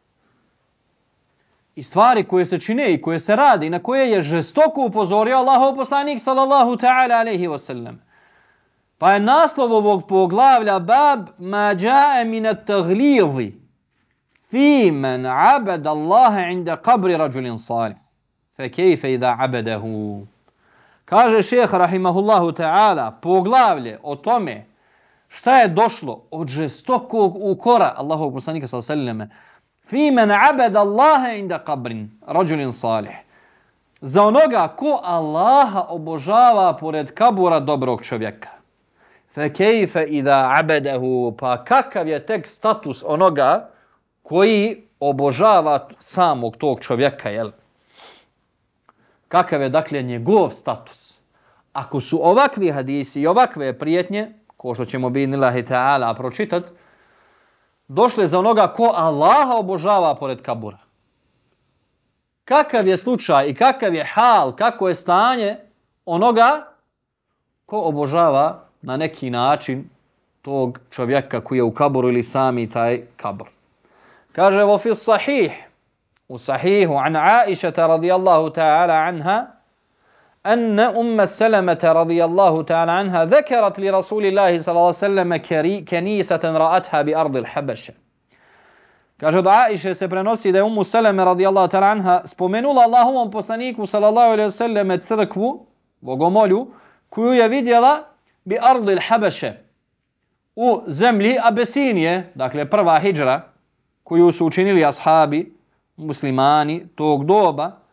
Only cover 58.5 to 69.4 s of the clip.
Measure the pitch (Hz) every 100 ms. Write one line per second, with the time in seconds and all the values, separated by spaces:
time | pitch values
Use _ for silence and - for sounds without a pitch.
58.5 | 220 190 - 233 175 165 143 160 262 269
59.5 | 240 190 190 175 208 170 139 139 123 -
60.5 | 117 107 101 _ _ _ _ _ _ _
61.5 | _ _ _ _ _ _ _ _ _ -
62.5 | 277 294 247 190 180 - 247 - 143 143
63.5 | 131 247 269 214 165 139 - 240 220 139
64.5 | - 226 233 185 175 - 180 180 254 202
65.5 | 214 - _ _ _ - 170 233 226 233
66.5 | 302 - _ _ _ _ _ _ _ _
67.5 | _ _ 214 165 147 147 160 170 135 151
68.5 | - _ _ - 131 156 - 127 120